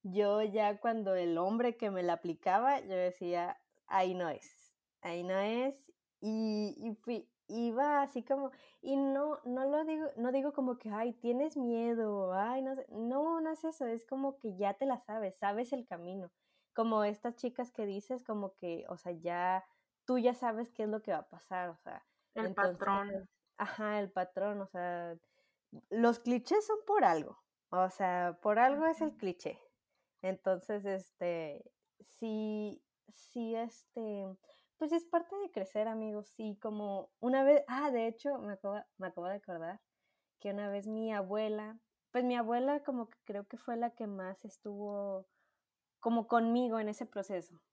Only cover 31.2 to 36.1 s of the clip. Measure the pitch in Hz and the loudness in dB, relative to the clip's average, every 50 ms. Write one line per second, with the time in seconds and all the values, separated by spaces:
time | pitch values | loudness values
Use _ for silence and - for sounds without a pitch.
31.2 | 185 175 170 165 160 151 143 - - - _ _ _ _ _ _ - - - - | -4 -2 -2 -2 -4 -6 -8 -12 -14 -20 _ _ _ _ _ _ -20 -20 -12 -8
32.2 | 226 226 214 214 214 214 214 214 214 208 - - _ _ _ _ _ - - - | -6 -4 -2 -2 -2 -2 -4 -4 -4 -6 -8 -12 _ _ _ _ _ -20 -20 -20
33.2 | - - - 247 233 226 226 226 233 233 - - _ _ _ 233 226 214 208 202 | -20 -12 -8 -8 -6 -4 -4 -4 -4 -6 -10 -18 _ _ _ -8 -6 -6 -6 -6
34.2 | 196 190 190 _ _ - - _ _ _ _ _ 311 294 330 330 339 - - 339 | -8 -10 -12 _ _ -20 -20 _ _ _ _ _ -2 0 0 0 0 2 0 0
35.2 | 339 - 392 403 403 349 - 214 190 190 - 214 214 226 220 220 220 220 | 0 0 -6 -6 -6 -6 -4 -6 -6 -4 -2 -2 -2 0 -2 -4 -4 -4